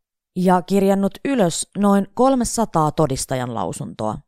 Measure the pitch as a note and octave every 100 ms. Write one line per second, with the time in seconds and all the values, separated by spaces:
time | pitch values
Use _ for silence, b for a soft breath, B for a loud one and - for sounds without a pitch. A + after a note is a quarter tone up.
0 | _ _ _ - F3+ F3+ F3+ G3 G3 G3
1 | G3 - C#4 C4 F3 - - - G3+ G3+
2 | G3 - B3+ C4+ A3+ - G#3+ E3 D3+ -
3 | D3+ C3 - C3 B2 A2+ F2 - - -
4 | G#2+ G#2+